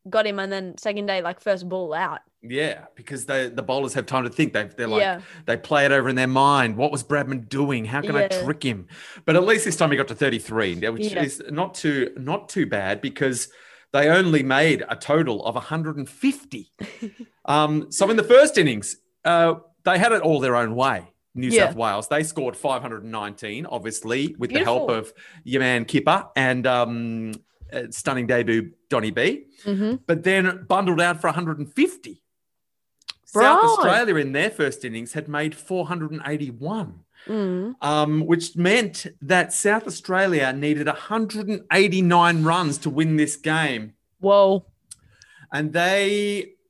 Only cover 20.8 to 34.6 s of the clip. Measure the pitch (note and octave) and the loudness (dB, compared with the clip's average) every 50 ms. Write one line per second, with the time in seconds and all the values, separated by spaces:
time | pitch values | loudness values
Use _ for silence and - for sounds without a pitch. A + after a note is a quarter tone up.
20.8 | B2+ C3+ A#2 F#2 F2 - _ _ _ _ _ B2 B2+ B2+ A3+ A3 G3 C#3 D#3+ A2 | 0 0 0 -2 -6 -12 _ _ _ _ _ -6 -2 2 4 4 4 2 2 0
21.8 | A#2 A2 G2 G#2 A2 - D3 D3+ D#3 D#3 - E3 C3+ B2 A#2 - - C#3+ C3 - | -2 -2 -2 -2 -2 -2 -2 -2 -2 -2 -4 -4 -6 -6 -6 -4 -4 -2 -2 -2
22.8 | C#3 B2+ A2+ G#2+ G2+ A2+ A2+ A2 G#2 G#2 G2+ - - G#2+ G#2 B2 E3 - - A#2 | -4 -8 -12 -12 -12 -10 -10 -8 -8 -10 -10 -12 -12 -10 -10 -10 -10 -10 -10 -8
23.8 | F#2 A2+ A2 - - A2+ A#2 C3 C#3 E3 - - - - B3 D4 - - - - | -8 -8 -8 -8 -6 -4 -2 -2 -2 -4 -4 -6 -6 -2 -2 0 2 2 2 2
24.8 | D4 - A#2+ A2 G#2+ - - - - - - - - B2 B2 C3+ C3 B2+ B2+ A#2+ | 0 0 -2 -2 -4 -8 -14 -20 -20 -20 -20 -18 -8 -4 -2 0 2 2 2 0
25.8 | A#2 - - C#3 - D3+ E3 F#3+ - - - C3 C3 B2+ B2+ B2+ B2 C3 B2+ B2 | 0 0 -2 0 2 2 2 2 0 -4 -2 0 0 2 0 0 0 0 2 2
26.8 | A#2+ A#2 A#2 A#2 A#2 A#2 A2+ A2+ A2+ A2 A2 A2 - _ _ _ - - - B2+ | 0 0 -2 -6 -6 -6 -6 -6 -8 -8 -10 -14 -18 _ _ _ -20 -12 -10 -10
27.8 | B2 A2+ A2+ - - C#3 C3+ B2+ A#2+ A2 B2 A#2+ A#2 A2+ A2+ A#2 G#2 E2+ - _ | -10 -10 -12 -8 -6 -4 -2 -2 -2 0 0 0 2 2 0 0 -2 -4 -10 _
28.8 | _ _ C#3+ A#2+ A2 A2 G2 A#2 B2+ F3+ C4 D4 - _ _ _ - G3+ G3+ F#3+ | _ _ -2 -2 -2 -2 0 0 0 0 0 -2 -8 _ _ _ -6 -4 -2 -2
29.8 | G#3 G#3+ A#3+ B3+ - - E3+ D#3+ E3+ F#3+ F#3+ G3 F#3 F#3 F3+ F#3 - - F#3+ F#3+ | 0 -2 -2 -4 -2 -2 -2 0 2 2 2 2 2 0 -2 -4 -2 0 0 2
30.8 | G3+ F3+ F3 D#3+ F3 F3 F3 D#3+ - E3+ C#3+ E3+ F3+ D#3+ D#3 C#3+ D3 - - - | 2 2 2 2 2 2 0 0 -2 -2 -2 -2 -4 -4 -6 -6 -8 -6 0 0
31.8 | D4 F4+ - - - - F#2+ - _ _ _ _ _ _ _ _ _ _ _ _ | 0 0 0 -6 -18 -20 -20 -20 _ _ _ _ _ _ _ _ _ _ _ _
32.8 | _ _ _ _ _ - - _ _ - - G#3 A#3 C4+ D#4 F#4 A4 A#4 A4+ G4 | _ _ _ _ _ -18 -18 _ _ -2 2 4 6 8 8 6 6 6 4 4
33.8 | E4 G#3+ F#3 A3 A#3+ A3 F3+ D#3 C#3 C3+ C3 C#3+ E3+ A3 G#3+ - | 4 4 4 4 4 2 2 2 0 0 0 0 -2 -2 0 -2